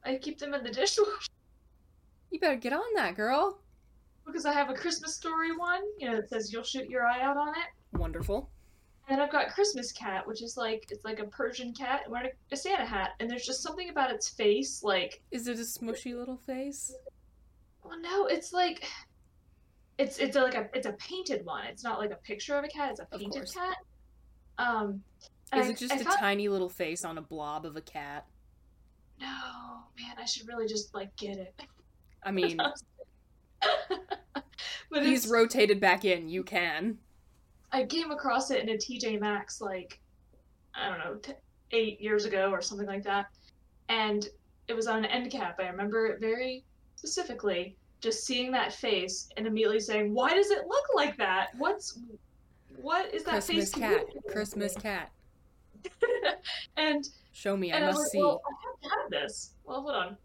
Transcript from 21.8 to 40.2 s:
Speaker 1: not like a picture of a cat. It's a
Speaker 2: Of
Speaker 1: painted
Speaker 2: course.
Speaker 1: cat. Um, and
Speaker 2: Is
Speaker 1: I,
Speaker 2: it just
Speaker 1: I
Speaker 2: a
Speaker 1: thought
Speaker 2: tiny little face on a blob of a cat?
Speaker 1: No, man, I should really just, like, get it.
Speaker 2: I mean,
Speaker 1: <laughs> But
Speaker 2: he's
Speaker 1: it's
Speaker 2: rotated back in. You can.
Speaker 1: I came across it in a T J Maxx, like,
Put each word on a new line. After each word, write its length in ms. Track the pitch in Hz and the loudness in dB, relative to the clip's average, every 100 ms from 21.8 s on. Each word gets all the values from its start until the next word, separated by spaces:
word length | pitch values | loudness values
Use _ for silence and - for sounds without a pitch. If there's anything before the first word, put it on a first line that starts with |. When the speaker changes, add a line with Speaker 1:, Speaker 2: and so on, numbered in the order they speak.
Speaker 1:
not 160 | 240 220 | -4 -2
like 120 | 208 | -2
a 60 | 196 | -6
picture 380 | - 208 - 285 | -8 -8 -2 -2
of 60 | |
a 40 | 294 | -2
cat. 220 | 294 285 | -4 -4
It's 100 | 254 | -4
a 40 | 269 | -10
Speaker 2:
Of 80 | 285 | -10
Speaker 1:
painted 200 | 294 269 | -8 -8
Speaker 2:
course. 160 | 269 | -8
Speaker 1:
cat. 220 | 370 359 370 - - - - - - _ - | -4 -4 -4 -10 -20 -20 -20 -20 -20 _ -2
Um, 440 | 240 226 208 196 - _ - _ - | 0 0 0 -4 -10 _ -20 _ -2
and 100 | 269 | 2
Speaker 2:
Is 60 | - | 2
Speaker 1:
I, 20 | |
Speaker 2:
it 80 | 226 | 0
just 140 | 247 | -2
Speaker 1:
I 20 | 277 | -2
Speaker 2:
a 80 | |
Speaker 1:
thought 140 | 240 403 | 4 4
Speaker 2:
tiny 300 | 202 202 208 | 4 2 2
little 180 | 196 180 | 0 0
face 340 | - 170 170 170 | -2 -4 -4 -6
on 100 | 160 | -8
a 60 | |
blob 420 | 151 160 147 151 | -10 -8 -6 -6
of 120 | 160 151 | -6 -12
a 40 | |
cat? 460 | 160 156 143 143 - - - _ - _ - _ _ - | -12 -10 -8 -10 -12 -20 -20 _ -20 _ -20 _ _ -14
Speaker 1:
No, 100 | 269 262 240 247 240 240 240 - | -10 -8 -10 -12 -14 -16 -18 -16
man, 180 | 240 240 | -16 -10
I 60 | 240 | -6
should 200 | - 220 | -6 -6
really 180 | 240 220 | -4 -2
just, 260 | 214 208 | -2 -6
like, 220 | 202 196 - | -10 -10 -10
get 220 | 208 196 | -8 -8
it. 200 | 185 - - _ _ _ _ - | -10 -14 -20 _ _ _ _ -12
Speaker 2:
I 80 | 196 | -4
mean, 300 | 190 175 165 285 - - _ - _ _ _ _ _ | 0 0 2 -2 -4 -16 _ -20 _ _ _ _ _
Speaker 1:
<laughs> 60 | - 698 - 381 - 392 - 285 - - - - - | 2 2 0 -6 -6 -10 -8 -10 -10 -12 -10 -10 -2
But 140 | 302 | 4
Speaker 2:
he's 200 | 277 262 | 6 6
Speaker 1:
it's 80 | 226 | 6
Speaker 2:
rotated 480 | 233 233 240 214 196 | 6 6 8 6 8
back 240 | 196 185 | 6 6
in. 240 | 202 180 160 | 6 2 2
You 140 | 180 | -4
can. 560 | 185 185 175 156 196 214 _ - - - _ - _ | -2 0 0 0 -2 -4 _ -20 -20 -20 _ -20 _
Speaker 1:
I 140 | 262 | 0
came 260 | - 320 330 | 2 0 -2
across 400 | 294 269 240 262 | -2 2 2 2
it 120 | 262 | 0
in 80 | 214 | 2
a 80 | 220 | -2
T 180 | - 240 | -2 -2
J 200 | 226 214 | -2 0
Maxx, 420 | 208 208 - - | 0 0 -4 -8
like, 400 | 208 185 175 - _ _ | -6 -6 -8 -16 _ _